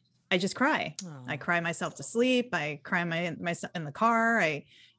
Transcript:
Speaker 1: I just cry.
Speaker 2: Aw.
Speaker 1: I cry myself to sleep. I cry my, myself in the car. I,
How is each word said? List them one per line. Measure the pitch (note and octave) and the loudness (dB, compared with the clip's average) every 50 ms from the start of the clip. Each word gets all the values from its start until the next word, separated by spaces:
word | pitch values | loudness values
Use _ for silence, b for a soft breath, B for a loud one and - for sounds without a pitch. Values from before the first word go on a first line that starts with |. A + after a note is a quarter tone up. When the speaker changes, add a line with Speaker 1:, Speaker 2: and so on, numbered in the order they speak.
| b b _ _ _ - | b b _ _ _ 0
Speaker 1:
I | F#3+ F#3 | 0 2
just | G3 F#3 - | 2 0 0
cry. | - B3 D4+ D4 - - D#3+ - - F#3+ | 2 2 2 2 2 -2 -4 -8 -10 -12
Speaker 2:
Aw. | E3+ D3 C3 B2 | -12 -14 -12 -8
Speaker 1:
I | B2 D#3 | -8 -8
cry | C#3+ - - F3 E3+ | -6 -2 0 0 0
myself | E3+ E3+ E3 - F3+ D#3 - | 0 0 -2 -2 -4 -4 -6
to | - - | -6 -4
sleep. | - - A#3 B3 B3+ B3+ B3 A#3+ B3 - | -2 2 2 4 4 4 2 2 0 -2
I | E3 D3 D3+ D3 C#3+ - | -2 -2 -2 -6 -6 -6
cry | - G3 F3 F3 | -2 0 0 0
my, | E3+ E3 E3 F3 E3+ D3 - | 0 0 -2 -2 -2 -4 -4
myself | F3+ E3+ E3+ - - - - | -4 -4 -2 -2 -4 -4 -6
in | F3+ D#3 | -6 -6
the | D3 | -6
car. | - - A3 A#3 A#3 A3+ A3+ A3+ A#3 A3 | -2 2 2 4 4 4 4 4 4 4
I, | F3+ D#3 D3 C#3+ - b b b b b b | 2 2 0 -2 -6 b b b b b b